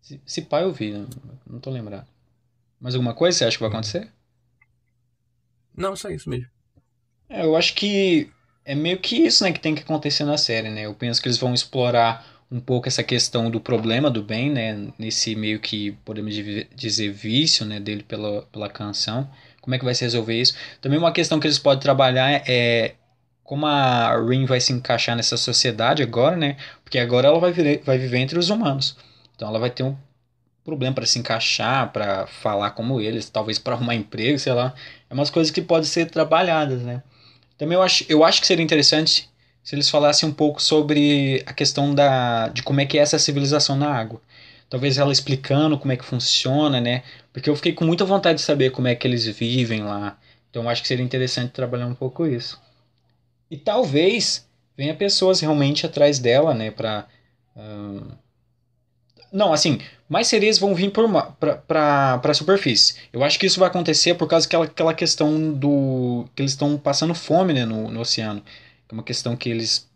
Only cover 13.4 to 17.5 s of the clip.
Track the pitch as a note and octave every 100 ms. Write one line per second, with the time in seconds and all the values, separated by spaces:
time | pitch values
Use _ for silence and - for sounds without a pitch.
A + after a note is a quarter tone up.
13.4 | A2+ A2+ - A#2 A2+ A#2 D3 A#2 G#2 A2
14.4 | C3+ C#3 A2 G#2+ G#2 - A2+ - - G#2+
15.4 | G#2+ G#2+ - G#2+ G2+ G2+ - G#2+ G#2+ G#2
16.4 | G#2 G#2 - - A2+ G2+ G#2 G2+ G#2+ A#2+
17.4 | D#3+